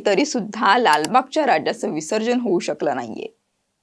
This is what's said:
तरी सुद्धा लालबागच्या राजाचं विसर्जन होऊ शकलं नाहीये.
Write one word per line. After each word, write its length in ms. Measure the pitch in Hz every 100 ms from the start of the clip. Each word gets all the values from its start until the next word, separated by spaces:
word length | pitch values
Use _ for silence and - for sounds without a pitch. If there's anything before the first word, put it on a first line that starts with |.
| -
तरी 180 | 294
सुद्धा 540 | 285 254 208 220 208 226
लालबागच्या 680 | 208 151 151 247 254 311 285
राजाचं 440 | 160 151 - 208
विसर्जन 500 | 156 151 214 220 247
होऊ 180 | 233 175
शकलं 380 | - 147 156 131
नाहीये. 400 | 120 - - _ _ _ _ _